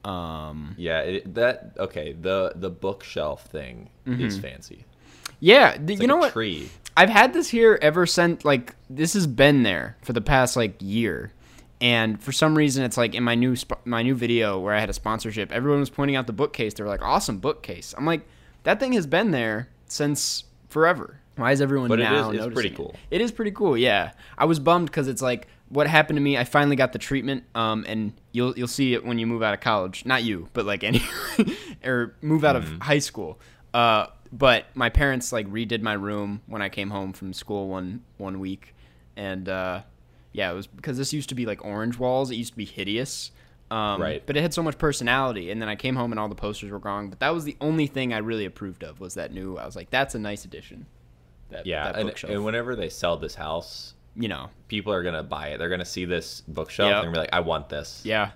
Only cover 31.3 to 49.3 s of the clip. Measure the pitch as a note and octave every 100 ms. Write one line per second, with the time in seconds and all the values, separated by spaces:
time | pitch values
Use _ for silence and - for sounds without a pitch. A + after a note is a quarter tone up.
31.3 | - G#3 F4+ F4 G3+ - B2 A#2+ - D3+
32.3 | D#3 D3 B2+ D#2+ E2 C3+ D3 - A#2 E2
33.3 | - - - - A#2+ A#2 G#2+ - - -
34.3 | A#2+ C3+ A#2 - C3 A#2 - C#3 C3 B2
35.3 | A#2 G2 G#2+ A2+ A#2 A2 G#2 G2+ G#2 G2+
36.3 | G#2 - G#2+ G2 G#2 G2 G2+ F#2+ F#2 F#2+
37.3 | F#2 - G2+ F#2+ F#2+ F2+ A#2 - - G2
38.3 | F#2+ F#2+ G2 - - - _ _ - G2
39.3 | F#2+ F#2+ F#2+ F#2 F#2 - _ _ _ -
40.3 | G2+ F#2+ F2+ G2+ - - B2+ C3+ D3+ C3
41.3 | B2+ A2+ G2+ G2+ G#2 A2+ A#2+ B2 C3 C3+
42.3 | A#2 A2+ - G2+ - G2 A2 C#3+ - -
43.3 | - - _ - A2 G#2 G2 D#2+ D2 -
44.3 | D3 E3+ E3+ D#3+ C#3 D#3 C#3+ A#2+ B2+ C3+
45.3 | G#2+ E2+ A2 A2 G#2 C3 C3 A#2+ A2 G#2+
46.3 | G2+ G#2+ G#2+ G2+ G2+ G2+ G2+ G2+ F#2 C#3
47.3 | E3+ D3 - D3 D#3+ C#3+ C3+ B2+ A2 A2
48.3 | A2+ F#2+ - G2+ F2+ D#2 D2+ F2+ F#2 D2+